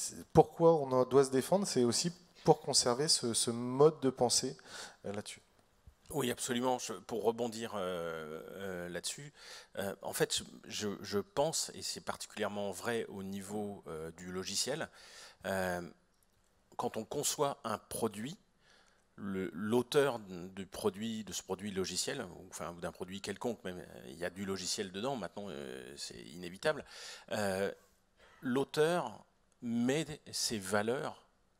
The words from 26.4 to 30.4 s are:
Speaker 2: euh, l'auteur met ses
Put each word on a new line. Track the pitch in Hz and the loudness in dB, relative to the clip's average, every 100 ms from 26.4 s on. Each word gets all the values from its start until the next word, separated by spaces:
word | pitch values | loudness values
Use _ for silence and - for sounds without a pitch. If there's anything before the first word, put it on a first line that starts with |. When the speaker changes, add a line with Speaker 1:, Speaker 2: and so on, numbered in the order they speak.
| 90 95 156 143 - - - - - | -10 -2 0 0 -4 -14 -14 -14 -6
Speaker 2:
euh, | 110 101 95 98 - - _ _ _ - - | 0 2 2 0 -2 -12 _ _ _ -20 -10
l'auteur | 139 123 135 - 156 175 131 98 - _ _ _ | -2 0 2 4 4 4 0 -6 -16 _ _ _
met | 120 117 120 147 151 - - | -2 2 4 4 0 -6 -8
ses | 107 | -4